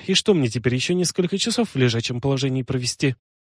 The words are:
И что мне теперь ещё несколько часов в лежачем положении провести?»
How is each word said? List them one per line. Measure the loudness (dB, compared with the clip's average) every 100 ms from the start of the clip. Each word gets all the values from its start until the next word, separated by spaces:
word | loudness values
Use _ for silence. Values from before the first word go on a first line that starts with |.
| 0
И |
что | 0 4
мне | 4 2
теперь | 0 0 0
ещё | 0
несколько | 0 0 0 -2 -2
часов | -2 0 -2
в | 2
лежачем | 2 2 -2 -2
положении | -2 0 0 -2
провести?» | -2 -4 -4 -2 -2 -2 _ _